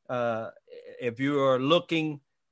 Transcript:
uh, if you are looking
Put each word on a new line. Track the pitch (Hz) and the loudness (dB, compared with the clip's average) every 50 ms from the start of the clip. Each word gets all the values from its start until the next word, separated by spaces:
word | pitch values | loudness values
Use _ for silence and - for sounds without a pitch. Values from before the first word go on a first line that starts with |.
| _ - | _ -6
uh, | 131 123 120 117 113 110 113 98 - - _ - - - - - - - | -4 -2 -2 -2 -2 -2 -6 -8 -12 -18 _ -20 -20 -18 -18 -18 -12 -6
if | 131 120 117 113 | -6 -6 -2 -2
you | 135 139 147 139 | 0 0 2 2
are | 135 135 131 127 | 4 4 4 4
looking | 131 139 165 175 170 - 170 160 156 156 151 139 _ _ _ _ _ _ | 4 4 4 2 2 0 -2 -2 0 -2 -4 -8 _ _ _ _ _ _